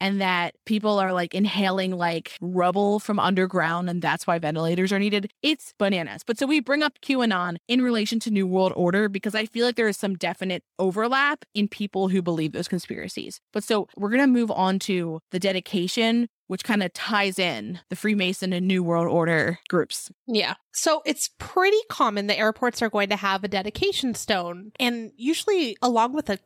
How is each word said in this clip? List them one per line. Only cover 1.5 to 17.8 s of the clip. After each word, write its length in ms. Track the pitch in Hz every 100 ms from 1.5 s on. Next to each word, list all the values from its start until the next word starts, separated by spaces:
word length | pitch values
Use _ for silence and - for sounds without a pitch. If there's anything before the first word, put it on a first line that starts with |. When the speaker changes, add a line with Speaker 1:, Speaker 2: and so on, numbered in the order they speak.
| 180 190 190 185 180
Speaker 1:
like, 400 | 170 165 - -
rubble 580 | 170 180 175 185 202 208
from 180 | - 208
underground 680 | 180 190 185 185 160 170 180
and 140 | 175
that's 240 | 165 160 -
why 120 | 170
ventilators 540 | 156 160 165 175 190
are 60 | 196
needed." 340 | 208 202 202 _
It's 300 | 285 302 - -
bananas. 460 | 202 190 156 104 -
But 120 | 226
so 80 | 277
we 140 | 311
bring 220 | 240 285
up 180 | 302 -
QAnon 560 | - 269 233 185 175 170 -
in 120 | 247
relation 400 | 247 233 214 226
to 100 | 233
New 160 | 202 185
World 280 | 185 185 -
Order 320 | 175 196 208
because 260 | 196 214
I 120 | 214 220
feel 180 | 233
like 120 | 240 240
there 120 | 220
is 80 | 196
some 180 | 196
definite 480 | 185 175 175 190 180 - -
overlap 680 | 190 190 233 269 285 302 -
in 140 | 214 208
people 400 | - 208 190 190
who 120 | 190
believe 320 | 180 165 156
those 160 | - 170
conspiracies. 720 | 180 - - 185 - - - _
But 100 | 214
so 240 | - 220 - -
we're 140 | 202
gonna 160 | 247 277
move 240 | 247 226
on 280 | - 185 190
to 400 | - 185 170 160 -
the 100 | 180
dedication, 880 | 196 185 - 190 180 - 226 233 233 _ -
which 180 | 185
kinda 260 | - 208 180
ties 480 | - - 208 - 190
in 420 | 180 117 104 175